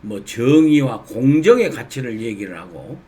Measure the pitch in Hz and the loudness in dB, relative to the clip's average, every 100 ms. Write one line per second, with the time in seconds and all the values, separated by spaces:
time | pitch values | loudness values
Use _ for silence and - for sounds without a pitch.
0 | 107 104 101 - 120 151 156 147 131 113 | -10 -12 -12 -4 4 4 6 4 2 -4
1 | - 110 131 151 160 247 190 - 117 139 | -10 0 2 4 4 4 2 -4 -12 -10
2 | 123 110 113 104 98 85 90 80 71 156 | -10 -8 -8 -8 -10 -12 -16 -18 -18 -18